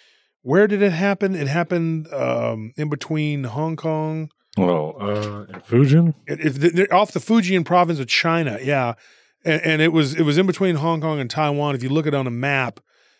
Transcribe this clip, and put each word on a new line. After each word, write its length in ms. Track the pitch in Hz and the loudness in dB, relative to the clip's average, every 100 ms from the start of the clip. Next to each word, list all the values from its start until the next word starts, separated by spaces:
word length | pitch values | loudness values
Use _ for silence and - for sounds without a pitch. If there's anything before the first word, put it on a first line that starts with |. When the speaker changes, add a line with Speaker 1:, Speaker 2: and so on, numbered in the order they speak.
| _ _ _ _ | _ _ _ _
Speaker 1:
where 240 | 123 165 208 | 0 4 4
did 160 | 202 | 4
it 100 | 202 | 2
happen? 420 | 165 196 196 196 | 2 0 0 -2
It 140 | 190 139 | -2 -2
happened, 640 | 160 170 175 165 160 156 | -2 0 0 0 -4 -6
um, 600 | 143 127 120 117 113 110 - | -4 -2 0 -2 -4 -10 -8
in 120 | 151 | -6
between 560 | 147 - 156 151 143 | -6 -4 -4 -2 -4
Hong 320 | 127 120 160 160 | -6 -4 -6 -4
Kong. 540 | 165 156 156 160 156 - _ - | -4 -4 -4 -6 -8 -14 _ 0
Speaker 2:
Well, 400 | 90 85 76 - | 2 2 -2 -6
uh, 520 | 101 104 104 104 101 | -4 -4 -4 -10 -14
in 80 | - | -20
Fujian? 540 | - 117 139 151 170 151 - | 0 4 6 6 4 0 -8
Speaker 1:
It, 140 | 147 | -4
if 200 | 156 135 | -4 0
the, 100 | 143 | 0
they're 220 | 165 202 | 2 2
off 200 | 180 208 | 2 2
the 80 | 175 | -2
Fujian 440 | - 226 180 190 | 0 2 2 0
province 340 | 147 175 175 160 | 2 2 2 0
of 80 | 123 | -2
China, 500 | - 170 165 151 104 | -2 0 0 -2 -4
yeah. 340 | 131 143 123 117 _ _ _ _ | -2 0 0 -4 _ _ _ _
And, 180 | 170 156 | -2 0
and 200 | 160 156 | 2 2
it 100 | 160 | 4
was, 220 | 160 143 | 4 2
it 80 | 160 | 2
was 160 | 156 147 | 2 4
in 80 | 190 | 2
between 300 | 170 190 160 | 2 0 0
Hong 240 | 165 160 | 0 -2
Kong 200 | 160 151 | -2 -4
and 100 | 123 | -4
Taiwan, 440 | - 151 143 147 | -2 0 0 -2
if 80 | 139 | -2
you 60 | 131 | -2
look 180 | 147 151 | -2 0
at 80 | |
it 20 | 139 | -2
on 100 | 127 | -2
a 40 | |
map. 500 | 120 135 139 123 104 _ _ _ _ | -4 -2 -2 -4 -8 _ _ _ _